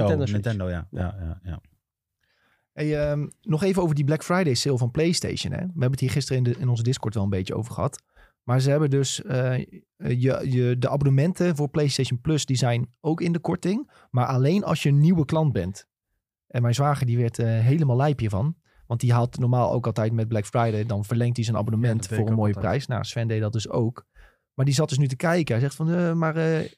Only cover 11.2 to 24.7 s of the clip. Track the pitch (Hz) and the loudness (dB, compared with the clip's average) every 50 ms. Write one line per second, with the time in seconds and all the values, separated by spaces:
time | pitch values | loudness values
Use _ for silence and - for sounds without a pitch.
11.2 | 143 180 185 - 175 180 165 139 147 135 - 160 151 143 - - 131 - 127 120 | 2 2 0 0 0 0 0 0 -2 -2 0 0 0 0 0 0 -2 -2 -2 -4
12.2 | - 156 160 143 - - 135 120 135 120 120 120 117 - _ _ - 160 160 170 | -2 0 0 0 0 0 0 0 2 2 0 0 -2 -6 _ _ -4 -4 -2 -2
13.2 | 165 170 170 165 - - 175 - - 180 202 240 294 - _ - - _ - 123 | 0 -2 -2 -2 -2 -2 -4 -2 -2 -2 -2 -2 -4 -8 _ -20 -12 _ -2 0
14.2 | 123 - 135 127 127 147 180 208 - - 170 - - 147 143 143 151 165 190 165 | 0 2 2 2 2 4 2 2 0 0 -2 0 2 4 4 6 6 6 4 4
15.2 | 143 - 160 160 160 143 110 107 85 92 98 - - _ _ _ _ _ _ _ | 2 0 0 0 2 2 0 0 -2 -4 -6 -10 -14 _ _ _ _ _ _ _
16.2 | _ _ _ _ _ _ - 127 120 120 120 127 139 147 139 131 131 120 117 123 | _ _ _ _ _ _ -4 -2 0 0 2 2 2 0 0 0 0 0 0 2
17.2 | 120 113 - - 117 113 113 110 113 123 139 170 156 135 120 127 139 156 147 127 | 0 0 -2 -2 -2 0 2 2 4 4 4 4 4 2 2 2 2 2 0 0
18.2 | 117 104 104 95 120 156 165 _ _ _ _ _ _ - 117 117 - 120 120 120 | -2 -2 0 0 -2 -2 -4 _ _ _ _ _ _ -6 -4 0 2 2 2 4
19.2 | 120 123 - - 127 120 123 123 117 90 - 123 117 117 104 - 107 113 117 113 | 2 0 -2 -2 0 2 2 2 2 2 0 0 -2 -2 -2 -2 -2 0 0 -2
20.2 | 110 113 113 107 104 - - 123 117 117 107 107 107 117 104 101 104 - 120 117 | -2 -2 -2 -2 -2 -2 0 0 0 2 0 -2 -2 -2 -2 -4 -4 -2 -2 0
21.2 | 120 120 120 123 113 113 113 104 107 113 113 110 120 120 113 113 - - 110 110 | 0 0 0 -2 -2 -2 0 -2 0 0 0 0 2 2 0 0 -2 -4 -2 -2
22.2 | 110 110 110 110 107 104 101 98 104 101 98 143 135 - 123 101 - - - 123 | 0 2 2 2 2 2 0 0 0 -2 -2 -2 -2 -2 -4 -4 -4 -4 -6 -4
23.2 | 117 113 113 110 110 104 110 113 98 - - - 117 117 127 - - _ _ - | -4 -2 -2 -2 -2 -2 -2 -4 -4 -2 -2 0 0 -2 -2 -6 -14 _ _ -20
24.2 | - - _ _ _ _ _ - 135 143 | -20 -20 _ _ _ _ _ -2 0 2